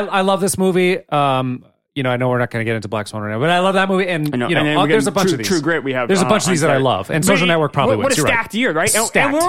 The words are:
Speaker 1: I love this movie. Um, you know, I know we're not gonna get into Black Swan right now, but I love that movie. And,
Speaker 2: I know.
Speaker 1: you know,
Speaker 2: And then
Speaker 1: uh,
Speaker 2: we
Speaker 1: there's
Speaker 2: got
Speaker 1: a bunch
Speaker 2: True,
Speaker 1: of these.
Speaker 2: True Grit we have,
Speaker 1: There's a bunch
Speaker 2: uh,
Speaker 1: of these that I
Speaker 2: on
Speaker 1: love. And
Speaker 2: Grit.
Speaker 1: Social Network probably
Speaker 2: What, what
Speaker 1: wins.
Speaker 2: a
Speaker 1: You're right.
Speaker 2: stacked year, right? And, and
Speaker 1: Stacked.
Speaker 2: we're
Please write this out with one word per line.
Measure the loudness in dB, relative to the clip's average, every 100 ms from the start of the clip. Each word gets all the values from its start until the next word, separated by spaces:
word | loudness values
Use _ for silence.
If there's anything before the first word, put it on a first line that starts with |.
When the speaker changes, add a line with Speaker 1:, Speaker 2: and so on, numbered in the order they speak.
| 0
Speaker 1:
I | 0
love | 0 0
this | 0 0
movie. | 0 2 0 0 -2
Um, | 0 2 0 -2 -6 -12 _ _ -4
you |
know, | -2
I | 0
know | 0
we're | 0
not | -2
gonna | -4 -2
get | -4
into | -4
Black | -6 -6
Swan | -8
right | -6
now, | -2
but | 0
I | 2
love | 2 0
that | 0
movie. | 0 -2
And, | -2 -2
Speaker 2:
I | -2
know. | 0
Speaker 1:
you | 0
know, |
Speaker 2:
And | 0
then | 2
Speaker 1:
uh, |
Speaker 2:
we | 2
Speaker 1:
there's | 2 2
Speaker 2:
got |
Speaker 1:
a |
bunch | 0 0
Speaker 2:
True, | 0
Speaker 1:
of |
these. | 0
Speaker 2:
True | 0
Grit | 0 -2 -2
we |
have, | -4 0
Speaker 1:
There's | 0
a | 2
bunch | 2
Speaker 2:
uh, | 2
Speaker 1:
of |
these | 2
that | 2
I | 2
Speaker 2:
on |
Speaker 1:
love. | 2 0 -2
And | 0
Speaker 2:
Grit. | 2
Speaker 1:
Social | 2 2
Network | 0 0
probably | 0 0 2
Speaker 2:
What, |
what | 0
Speaker 1:
wins. | 0
Speaker 2:
a |
Speaker 1:
You're | 0
right. |
Speaker 2:
stacked | 0 -2 -2
year, | 0
right? | 0 0
And, | 0
and | 0
Speaker 1:
Stacked. | 0 0
Speaker 2:
we're | 0